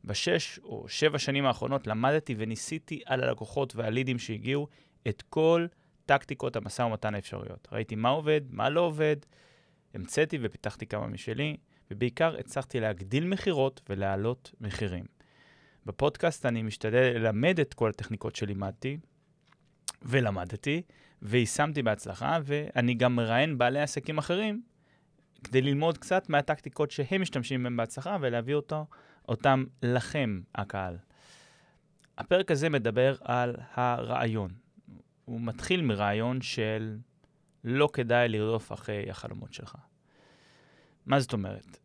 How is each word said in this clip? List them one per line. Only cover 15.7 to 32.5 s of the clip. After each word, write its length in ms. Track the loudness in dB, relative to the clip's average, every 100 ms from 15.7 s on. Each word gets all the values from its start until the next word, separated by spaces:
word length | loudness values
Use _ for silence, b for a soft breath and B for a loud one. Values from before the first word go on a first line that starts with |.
| b -12
בפודקאסט 600 | 0 0 2 0 0 -2
אני 160 | 0
משתדל 500 | -4 -4 2 4 4 4
ללמד 440 | 2 4 4 4
את 140 | 0
כל 160 | 2 0
הטכניקות 460 | 0 -8 -6 -6 -6
שלימדתי 600 | -4 -4 -6 -6 -6 -8 -12 _ _ _ _ _ _ _ -12 -10
ולמדתי 800 | 0 2 2 0 -4 -6 -2 -2 -4 b b b
ויישמתי 600 | 0 2 2 2 0 2
בהצלחה, 560 | 0 0 -4 -4 0 0
ואני 500 | 0 -4 -2 2 2
גם 220 | 4 4 4
מראיין 420 | 2 2 2 4
בעלי 240 | 2 4
עסקים 360 | 0 -2 -4 -4
אחרים 440 | -2 0 0 -4 -8 _ b b b b _ _
כדי 180 | 2 2
ללמוד 360 | 4 2 2 0
קצת 320 | 0 0 4
מהטקטיקות 640 | 2 2 -2 -4 -2 -2
שהם 300 | -2 0 0
משתמשים 420 | 0 -2 -2 -2
בהם 140 | -2 -2
בהצלחה 400 | -2 -4 -4 -2
ולהביא 340 | 0 0 0 -2
אותו, 300 | 0 -6 -6 B B B -6
אותם 380 | 2 6 4 2 -2
לכם, 580 | 2 2 0 -2 0 -2 -6 -8
הקהל. 420 | -6 -4 -6 -8 -14 b b b b b b b _ _ _ -14
הפרק 340 | 2 2 4